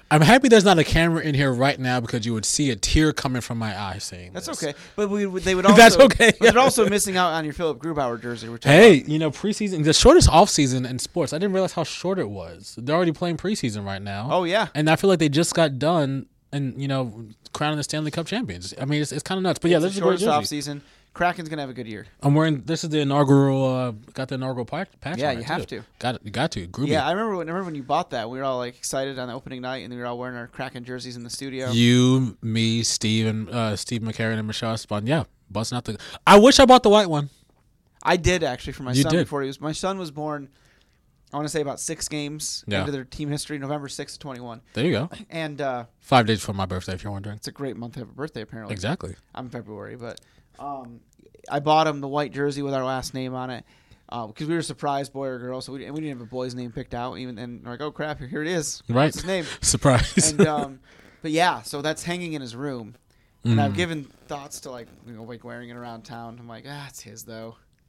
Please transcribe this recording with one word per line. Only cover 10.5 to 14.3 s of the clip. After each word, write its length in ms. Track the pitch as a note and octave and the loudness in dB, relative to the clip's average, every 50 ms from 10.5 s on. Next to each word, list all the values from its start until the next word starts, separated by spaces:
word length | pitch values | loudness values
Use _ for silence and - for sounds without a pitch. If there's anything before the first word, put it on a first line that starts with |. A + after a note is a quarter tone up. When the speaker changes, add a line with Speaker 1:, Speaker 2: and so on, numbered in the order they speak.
| - - C#3+ B2+ B2+ B2+ B2+ A#2+ | 6 2 2 2 0 -2 -2 -4
Speaker 1:
in 120 | B2+ B2 | -6 -6
sports. 340 | - - - F3+ D3+ - D3 | -8 -6 -4 -2 -2 -2 -2
I 40 | D#3 | -2
didn't 140 | G3 G#3 F#3 | -2 0 0
realize 200 | F#3+ F#3+ D#3+ - | 0 0 0 -2
how 100 | F3+ E3+ | -4 -6
short 360 | - - - - F3+ G3 F#3 | -6 -6 -6 -6 -4 -2 -2
it 100 | C3+ G2+ | -4 -4
was. 460 | G#2 F#2+ E2+ E2+ E2+ F2 G#2 - - - | -6 -10 -12 -12 -14 -16 -18 -18 -14 -10
They're 180 | A#2 B2+ D3+ | -4 0 0
already 180 | E3+ F#3 E3+ D3+ | 2 2 2 0
playing 240 | - F3+ F3 E3 D3+ | -2 -2 -4 -4 -4
preseason 460 | - F#3 A3 - - A#2+ G#2 G#2 G2+ | -4 -4 -4 -2 -2 -4 -4 -4 -6
right 160 | G2 G2 F#2+ | -6 -8 -8
now. 260 | G2+ G#2 G2 G2+ A2 B2 | -6 -8 -8 -6 -4 -2